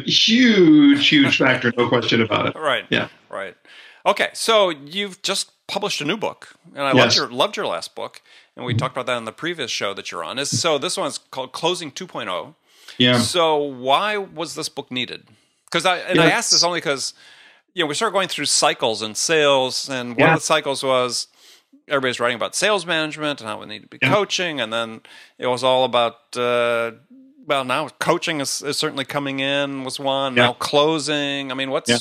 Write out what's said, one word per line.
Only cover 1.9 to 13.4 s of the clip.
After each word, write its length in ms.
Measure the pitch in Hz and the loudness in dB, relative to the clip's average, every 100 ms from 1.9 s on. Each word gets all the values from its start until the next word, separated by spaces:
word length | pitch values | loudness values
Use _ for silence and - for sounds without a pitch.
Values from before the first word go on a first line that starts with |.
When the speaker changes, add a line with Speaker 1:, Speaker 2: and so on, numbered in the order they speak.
| 123 - 117 | 2 2 2
Speaker 1:
about 260 | 110 104 - | 2 0 -2
it. 80 | - | -4
Speaker 2:
<laughs> 40 | |
Right, 260 | 151 113 90 | -2 -2 -2
Speaker 1:
Yeah. 180 | 117 - - _ | -2 -4 -12 _
Speaker 2:
right. 260 | 98 95 - _ - - - 180 | -12 -10 -14 _ -20 -20 -4 -2
Okay, 240 | 208 - | 0 0
so 360 | - - 214 185 | -2 2 4 4
you've 520 | 147 143 196 202 180 | 0 -8 -8 -8 -6
just 300 | - 196 - _ - | -4 -4 -6 _ -8
published 340 | 196 196 - | -6 -4 -4
a 40 | 147 | -4
new 120 | 214 | -4
book, 380 | 87 - - - - 139 | -6 -8 -18 -20 -16 -4
and 80 | |
I 80 | 139 | 2
loved 40 | 127 | 4
Speaker 1:
Yes. 200 | 120 - | 4 2
Speaker 2:
your, 100 | 123 | 0
loved 280 | 123 160 214 | -2 -2 -2
your 100 | 135 | -4
last 280 | 85 - 101 | -4 -8 -12
book, 260 | 110 - _ - _ - | -12 -14 _ -20 _ -10
and 100 | 123 | -4
we 60 | |
Speaker 1:
Mm-hmm. 60 | 113 | -2
Speaker 2:
talked 160 | 127 131 | -2 -4
about 100 | 123 | -4
that 100 | 120 | -4
in 80 | 113 | -6
the 60 | |
previous 360 | - 165 165 117 | -8 -8 -6 -6
show 220 | - 104 | -4 -4
that 180 | 101 - | -6 -10
you're 120 | 92 | -8
on. 160 | 82 120 | -8 -6
Is, 200 | 143 - | -4 -2
so 180 | 170 143 | 0 0
this 200 | 175 196 | -2 -4
one's 200 | 151 - | -6 -8
called 340 | _ 131 127 | _ -10 -10
Closing 400 | - 165 175 151 | -4 -4 -4 -8
two 160 | - 180 | -12 -12
point 220 | - 101 | -10 -6
oh. 260 | 87 127 - _ _ - - | -8 -8 -18 _ _ -8 0
Speaker 1:
Yeah. 200 | 123 120 | 4 4
Speaker 2:
So 360 | 110 175 | 2 2